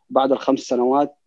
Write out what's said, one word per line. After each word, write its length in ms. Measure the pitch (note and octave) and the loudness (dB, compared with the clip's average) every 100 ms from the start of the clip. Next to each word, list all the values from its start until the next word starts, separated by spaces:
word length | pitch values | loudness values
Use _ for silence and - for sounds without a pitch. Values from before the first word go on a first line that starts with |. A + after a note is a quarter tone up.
| - | -4
وبعد 220 | B2+ C3+ | 0 0
الخمس 280 | B2+ - C3+ | 0 0 -2
سنوات، 580 | - B2 B2 C#3 D3 - | -2 -2 0 0 -2 -6